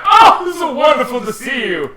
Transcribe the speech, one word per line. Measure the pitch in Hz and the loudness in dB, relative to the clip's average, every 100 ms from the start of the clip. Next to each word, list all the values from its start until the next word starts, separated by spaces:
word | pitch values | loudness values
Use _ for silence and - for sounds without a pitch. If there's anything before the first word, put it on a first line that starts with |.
Oh, | - 427 440 - | 2 6 6 4
this | 359 | -2
is | 339 | -6
so | 339 | -6
wonderful | 269 302 277 247 247 | 0 2 2 -2 -4
to | 214 | -8
see | 208 226 262 208 | -10 -8 -6 -6
you. | 170 139 | -6 -8